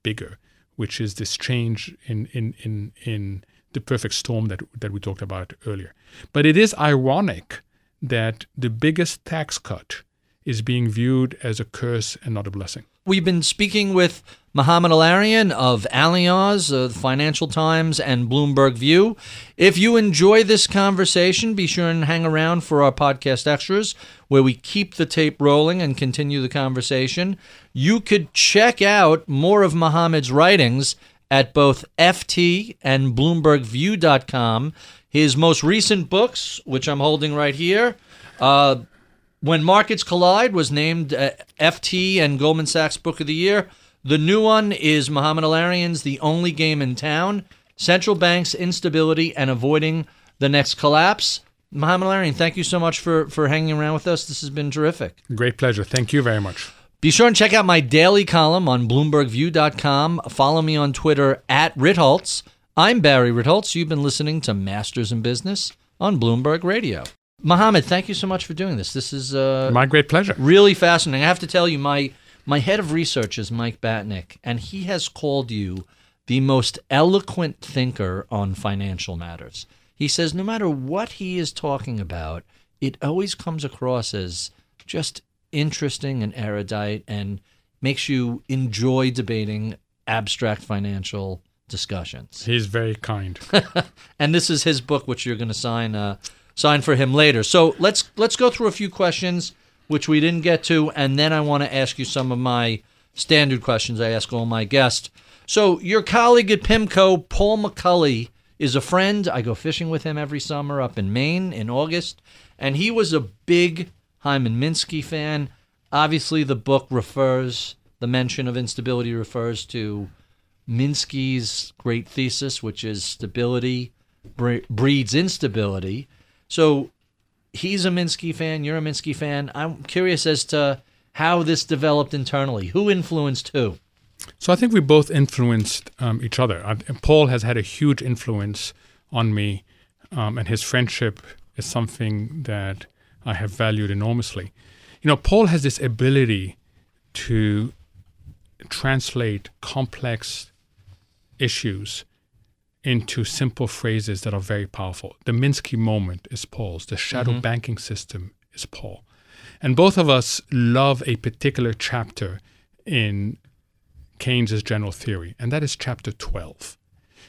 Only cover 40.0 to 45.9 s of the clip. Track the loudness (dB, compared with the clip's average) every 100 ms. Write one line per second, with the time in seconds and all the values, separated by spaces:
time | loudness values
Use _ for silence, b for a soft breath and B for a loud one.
40 | -2 2 4 4 2 0 0 0 0 -2
41 | -2 -2 -2 -4 -20 0 0 0 -4 -2
42 | 2 2 2 2 2 0 0 0 -2 -2
43 | -6 -6 -4 0 2 2 -2 b b b
44 | 0 2 4 4 4 4 2 0 2 2
45 | 0 0 0 0 2 2 2 0 -2